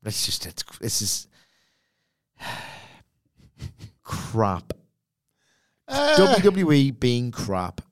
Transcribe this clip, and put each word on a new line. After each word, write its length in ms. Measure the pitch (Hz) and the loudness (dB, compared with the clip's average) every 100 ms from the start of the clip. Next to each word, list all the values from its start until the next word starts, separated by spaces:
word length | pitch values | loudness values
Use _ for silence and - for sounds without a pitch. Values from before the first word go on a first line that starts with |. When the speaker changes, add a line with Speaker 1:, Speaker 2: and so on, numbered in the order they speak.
| 110 | -8
Speaker 1:
It's 200 | 104 - | -6 -4
just, 200 | - - | -6 -8
it's, 180 | - - - | -14 -16 -10
this 220 | 113 - | -6 -4
is 260 | 104 - - _ _ _ _ _ _ _ _ _ _ _ | -4 -6 -8 _ _ _ _ _ _ _ _ _ _ _
<sighs> 80 | - - - - - - _ _ _ _ _ _ - - - _ | -14 -14 -14 -20 -20 -20 _ _ _ _ _ _ -16 -16 -20 _
crap. 720 | - - - 110 104 90 - - _ _ _ _ _ _ _ _ _ _ _ | -12 -10 -6 -2 0 -2 -8 -16 _ _ _ _ _ _ _ _ _ _ _
Speaker 2:
Uh, 300 | 269 285 196 | -2 4 6
Speaker 1:
W 240 | 190 190 | 6 6
W 280 | 190 190 175 | 4 4 4
E 200 | 147 139 | 6 4
being 400 | 123 127 120 123 | 2 0 0 -4
crap. 500 | 117 - 95 90 - - | -6 -4 -4 -4 -8 -18